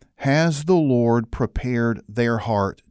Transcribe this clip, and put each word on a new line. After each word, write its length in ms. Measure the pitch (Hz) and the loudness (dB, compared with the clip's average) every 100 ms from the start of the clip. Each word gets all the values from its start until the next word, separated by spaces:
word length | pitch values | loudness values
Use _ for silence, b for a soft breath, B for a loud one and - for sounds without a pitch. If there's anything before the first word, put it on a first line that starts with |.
| _ _ | _ _
has 480 | 139 143 165 147 | 0 2 2 -2
the 100 | 156 | 0
Lord 560 | 180 151 123 117 117 113 | 2 2 2 2 2 0
prepared 720 | - 120 - 123 120 117 113 - | -4 -4 -4 -4 0 0 -2 -6
their 300 | 107 117 117 | -2 0 0
heart 420 | 117 104 98 - _ | -2 0 0 -4 _